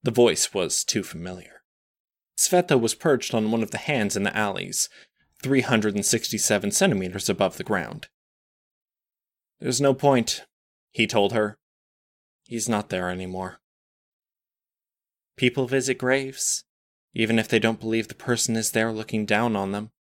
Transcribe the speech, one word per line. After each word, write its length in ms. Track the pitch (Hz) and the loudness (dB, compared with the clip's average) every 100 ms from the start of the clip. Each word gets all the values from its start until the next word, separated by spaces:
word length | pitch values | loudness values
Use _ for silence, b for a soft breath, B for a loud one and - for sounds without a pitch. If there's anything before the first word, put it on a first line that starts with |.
The 80 | 123 | 2
voice 420 | 113 117 82 - | 6 6 4 -2
was 300 | 101 85 - | -2 -2 -2
too 180 | - 110 | -2 -4
familiar. 640 | 92 80 90 92 - - _ _ _ _ _ _ _ - | -6 -10 -12 -12 -16 -20 _ _ _ _ _ _ _ -2
Sveta 420 | - 180 175 139 | 2 2 4 2
was 140 | 113 | 2
perched 400 | - 170 131 - | 0 0 0 0
on 180 | 113 107 | -2 0
one 120 | 113 | 0
of 80 | 107 | -2
the 60 | - | -6
hands 380 | - 139 104 98 | -2 -2 0 0
in 80 | |
the 120 | 101 110 | -2 -2
alleys, 540 | 104 95 95 - - b b b b _ | -4 -4 -6 -4 -4 b b b b _
three 200 | 131 135 | 0 2
hundred 340 | 120 117 104 101 | 4 2 2 0
and 100 | 95 | 0
sixty-seven 680 | 113 - 110 - 104 101 | 0 -2 -2 0 0 0
centimeters 580 | - 190 104 92 95 - | 2 2 2 -4 -4 -2
above 280 | 90 95 - | 0 0 -2
the 60 | |
ground. 460 | 95 98 78 - - _ _ _ _ _ _ _ _ _ _ _ _ _ _ _ | -4 -2 -4 -12 -18 _ _ _ _ _ _ _ _ _ _ _ _ _ _ _
"There's 160 | - 127 | -4 2
no 140 | 139 | 2
point," 520 | 135 143 131 113 - - _ _ _ _ | 4 4 4 2 -6 -10 _ _ _ _
he 160 | - 107 | 0 2
told 240 | 113 101 | 4 2
her. 260 | 117 107 - _ _ _ _ _ _ _ _ | 2 -2 -4 _ _ _ _ _ _ _ _
"He's 240 | _ 120 117 | _ -6 -2
not 220 | 107 - | -2 -2
there 200 | 95 90 | -4 -4
anymore." 520 | 92 92 92 92 - _ _ _ _ _ _ _ _ _ _ _ _ _ _ _ _ _ - | -6 -8 -8 -8 -12 _ _ _ _ _ _ _ _ _ _ _ _ _ _ _ _ _ 0
People 300 | 123 131 123 | 2 2 0
visit 300 | 135 123 123 | 0 0 -2
graves, 680 | 127 135 135 135 - - _ _ _ _ _ | 2 0 0 -6 -4 -4 _ _ _ _ _
even 260 | - 110 113 | -2 2 2
if 80 | 107 | 2
they 120 | 110 | 2
don't 200 | 113 110 | 2 0
believe 300 | 113 113 107 | -2 -2 -4
the 40 | |
person 440 | - - 117 - 113 | -10 -4 -2 0 0
is 140 | 107 | 0
there 200 | 113 113 | 0 0
looking 340 | 110 110 110 104 | -4 -4 -4 0
down 300 | 107 117 104 | 2 2 0
on 160 | 98 | -2
them. 220 | 101 110 _ | -6 -8 _